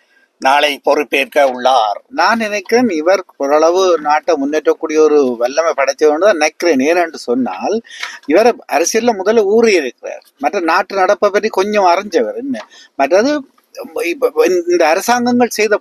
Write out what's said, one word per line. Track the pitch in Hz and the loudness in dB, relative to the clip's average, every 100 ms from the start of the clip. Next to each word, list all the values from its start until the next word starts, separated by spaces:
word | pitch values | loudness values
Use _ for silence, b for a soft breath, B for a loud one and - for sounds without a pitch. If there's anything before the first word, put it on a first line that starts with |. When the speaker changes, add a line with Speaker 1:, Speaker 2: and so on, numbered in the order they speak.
| _ _ _ _ | _ _ _ _
Speaker 1:
நாளை | 131 143 147 135 | 0 2 0 -2
பொறுப்பேற்க | - 147 147 147 131 151 139 | -2 0 0 -4 -2 0 0
உள்ளார். | 123 123 131 107 101 - | 0 0 2 0 -4 -8
Speaker 2:
நான் | 139 180 226 | -2 0 0
நினைக்கிறேன் | 214 208 180 226 247 | -2 -6 -2 0 0
இவர் | 160 160 196 - - | 0 0 0 -2 -8
ஓரளவு | 139 151 160 180 185 165 | 0 2 2 2 2 0
நாட்டை | 151 151 - 156 | 0 -2 0 -2
முன்னேற்றக்கூடிய | 139 156 156 160 160 156 | -2 -2 -2 -2 -2 2
ஒரு | 156 147 127 117 | 4 4 2 0
வல்லமை | 120 147 165 | -2 -2 -2
படைச்சவன்னு | 143 135 131 151 151 202 | 0 -2 0 0 2 2
தான் | 170 | 2
நினைக்கிறேன். | 156 - 175 135 | -2 -2 0 2
ஏனென்று | 139 175 165 143 | 2 0 -2 -6
சொன்னால் | - 123 113 92 127 220 B B B B - | -6 -4 -4 -4 -4 -4 B B B B 0
இவர் | 165 240 - - | 2 2 0 -4
அரசியல்ல | 139 175 220 240 | -2 -2 0 -2
முதல்ல | 202 185 226 196 | -2 0 0 2
ஊறி | 220 226 | 2 4
இருக்கிறார். | 185 131 - - - - _ | 2 -2 -8 -14 -14 -18 _
மற்ற | - 196 | -4 -2
நாட்டு | 165 180 202 196 | 0 0 0 0
நடப்பை | 185 202 208 | 0 2 0
பற்றி | 202 214 | 0 -2
கொஞ்சம் | - 202 208 185 | -2 -2 0 2
அறிஞ்சவர் | 170 208 165 107 107 | 0 0 -2 -2 -4
என்ன. | 139 110 B B B - | -8 -10 B B B -4
மற்றது | 139 185 254 302 269 _ _ - - - 175 | 0 2 0 -2 -6 _ _ -18 -12 -8 -6
இப்ப | 170 147 147 165 180 170 | -2 -2 0 0 0 0
இந்த | 175 156 | 2 2
அரசாங்கங்கள் | 175 208 247 240 247 233 - | 0 0 -2 0 0 0 0
செய்த | 214 208 | 0 -2